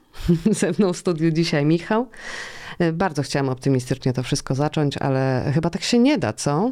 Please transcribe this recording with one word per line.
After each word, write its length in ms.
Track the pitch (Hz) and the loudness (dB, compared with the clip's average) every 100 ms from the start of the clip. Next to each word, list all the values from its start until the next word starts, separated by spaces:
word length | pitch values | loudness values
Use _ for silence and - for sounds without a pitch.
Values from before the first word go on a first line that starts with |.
| _ - | _ -4
<laughs> 280 | - 165 220 | 0 2 2
Ze 200 | 202 180 | 2 0
mną 220 | 175 190 | 2 2
w 40 | 175 | 0
studiu 340 | 185 160 165 | -2 0 2
dzisiaj 340 | 160 165 151 147 | 2 0 2 2
Michał. 420 | 170 - 220 247 - - - - - - - | 2 2 -2 -2 -8 -14 -12 -12 -14 -10 -2
E, 120 | 170 | 0
bardzo 280 | 165 190 147 | 0 0 -2
chciałam 280 | 131 143 135 | -2 0 0
optymistycznie 640 | 127 139 131 123 131 131 | 0 0 0 0 -2 -2
to 100 | 127 | -2
wszystko 320 | 127 139 - 131 | -2 -4 -2 -2
zacząć, 420 | 151 165 143 - | 0 0 0 0
ale 540 | 139 131 131 127 - | -2 0 0 0 0
chyba 160 | 143 165 | 0 0
tak 140 | 190 | -2
się 160 | - 240 | 0 4
nie 180 | 254 277 | 4 2
da, 160 | 113 | 0
co? 380 | - 147 147 233 | -2 -2 0 0